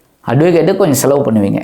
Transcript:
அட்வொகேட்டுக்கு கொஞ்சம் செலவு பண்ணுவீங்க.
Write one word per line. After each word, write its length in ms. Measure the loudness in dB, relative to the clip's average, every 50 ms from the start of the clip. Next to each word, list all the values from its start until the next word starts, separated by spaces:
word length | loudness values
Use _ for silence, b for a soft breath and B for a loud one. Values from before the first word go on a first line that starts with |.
| b b _ _ _ -4
அட்வொகேட்டுக்கு 520 | 0 2 2 2 2 2 0 0 0 0
கொஞ்சம் 200 | 0 0 0 0 0
செலவு 180 | 0 0 0 0 0
பண்ணுவீங்க. 340 | 0 0 0 -2 -2 -4